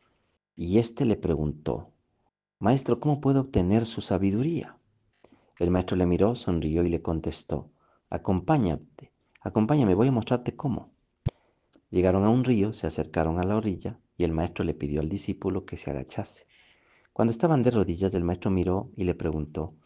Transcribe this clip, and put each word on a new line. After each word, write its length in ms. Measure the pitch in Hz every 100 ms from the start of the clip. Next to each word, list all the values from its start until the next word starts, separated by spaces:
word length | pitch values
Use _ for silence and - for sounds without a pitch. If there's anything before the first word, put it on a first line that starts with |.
| _ _ _ _ _ -
y 220 | 85 104
éste 260 | 233 -
le 120 | 127 101
preguntó, 760 | 82 76 76 73 71 58 - _ _ _ _ _ _ -
"Maestro, 400 | 117 135 131 117
¿cómo 220 | 151 143
puedo 220 | 139 139
obtener 420 | 131 101 90 110
su 160 | 113 -
sabiduría?". 760 | - 92 98 104 147 165 - - _ _ _ _ - _ _ -
El 120 | 87
maestro 280 | 90 92 92
le 80 | 90
miró, 280 | 87 101
sonrió 480 | 120 - 85 80 82
y 60 | 87
le 140 | 82
contestó, 680 | - 80 - - - 76 - _ _ _ -
"Acompáñate, 1040 | - - 92 120 156 95 71 - - - _ _ _
acompáñame, 520 | 98 107 110 147 107
voy 140 | 90 131
a 40 |
mostrarte 440 | 120 - 120 123 -
cómo". 320 | 135 101 - _ _ _ - - _ _ _ - -
Llegaron 340 | 92 92 95
a 60 | 107
un 140 | 123
río, 280 | 127 110 104
se 140 | - 80
acercaron 520 | - - 82 80 85
a 60 |
la 120 | 92 107
orilla 440 | 110 87 98 - _ -
y 80 |
el 80 | 85
maestro 320 | 80 90 -
le 80 | 85
pidió 300 | - 71 73
al 80 | 78
discípulo 560 | 98 - 92 98 95 -
que 100 | -
se 140 | -
agachase. 560 | 69 65 - 104 - - _ _ _ _ _ _
Cuando 200 | - 113
estaban 300 | 113 170 147
de 80 | 120
rodillas, 440 | 117 92 85 95
el 100 | 92
maestro 260 | 87 92 104
miró 420 | 92 90 92 117 -
y 80 |
le 100 | 90
preguntó, 600 | 85 82 78 76 78 78 -